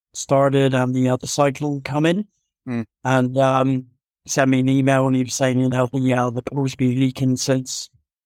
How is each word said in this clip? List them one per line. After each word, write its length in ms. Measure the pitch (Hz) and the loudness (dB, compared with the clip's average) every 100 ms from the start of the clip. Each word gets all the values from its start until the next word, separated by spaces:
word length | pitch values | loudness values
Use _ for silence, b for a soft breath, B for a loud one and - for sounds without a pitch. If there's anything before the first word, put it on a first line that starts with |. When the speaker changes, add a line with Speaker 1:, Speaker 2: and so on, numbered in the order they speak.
| _ | _
Speaker 1:
started 600 | - - 139 139 139 135 | -12 0 2 4 2 2
and 200 | 131 127 | 0 0
the, 140 | 127 127 | 0 0
uh, 80 | 127 | 0
the 100 | - | -2
cyclone 540 | - 143 135 147 143 | 0 0 0 -4 -6
come 260 | 135 143 156 | -4 0 0
in. 220 | 180 208 _ _ _ - | 0 -4 _ _ _ -8
Speaker 2:
Mm. 160 | 117 113 _ | -8 -8 _
Speaker 1:
And, 340 | 127 131 127 131 | 0 2 2 2
um, 500 | 135 131 131 131 127 _ _ _ | 2 2 0 -2 -6 _ _ _
he 80 | - | -6
sent 180 | - 131 | 0 2
me 120 | 131 | 2
an 80 | 131 | 2
email 400 | 135 135 135 131 | 2 2 2 2
and 80 | 131 | 0
he 80 | |
was 100 | 123 | -2
saying, 240 | - 131 123 | -2 0 2
you 100 | 131 | 0
know, 200 | 127 127 | 0 -2
the, 220 | 135 127 | 0 0
uh, 160 | 127 123 | 0 -2
the 120 | 120 | -4
pool's 340 | - 139 135 127 | -6 -4 -4 -2
been 240 | 127 123 | 0 2
leaking 360 | 135 127 131 127 | 0 0 0 0
since, 540 | - 131 127 - - _ _ _ | 0 -2 -2 -10 -14 _ _ _